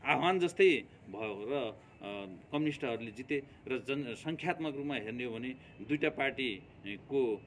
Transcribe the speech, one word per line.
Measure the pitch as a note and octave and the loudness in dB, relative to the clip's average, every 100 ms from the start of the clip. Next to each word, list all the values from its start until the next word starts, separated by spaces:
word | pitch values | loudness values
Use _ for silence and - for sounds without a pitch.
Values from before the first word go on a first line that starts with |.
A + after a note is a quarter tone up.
| C3+ | 2
आह्वान | C#3 D#3+ F#3 | 4 4 4
जस्तै | F3 - F#3+ C3+ - - - | 2 8 8 8 0 -16 -12
भयो | G2 A2 G2+ G#2+ | -6 -4 -4 -2
र, | C#3+ A#2 G#2 - - | 0 -2 -6 -16 -12
अ, | G2 G2+ G2 F2+ - | -8 -8 -8 -12 -4
कम्युनिस्टहरूले | D3 D3+ C#3+ C3+ A2+ A#2 | 0 0 0 -2 -2 -4
जिते | G#2+ C3 C#3+ C#3 - - | -10 -4 -4 -4 -16 -4
र | B2+ | -4
जन-, | B2+ C#3 C3 A2 | -2 -2 -2 -4
सङ्ख्यात्मक | D#3 E3 D#3+ D#3 D#3 C#3 | -4 -2 -2 0 -2 -2
रूपमा | C#3+ C3 | -2 -2
हेर्ने | G#2+ A#2+ | -4 -4
हो | B2 | -4
भने | A2+ B2+ B2+ - - - | -4 -6 -8 -16 -14 -2
दुईटा | D3+ D#3 | 2 2
पार्टीको | D3+ C3+ C3+ B2+ F#2+ - - G2 G2+ - C3+ A#2+ G2+ | 2 0 0 -2 -2 -8 -12 -10 -10 0 2 4 2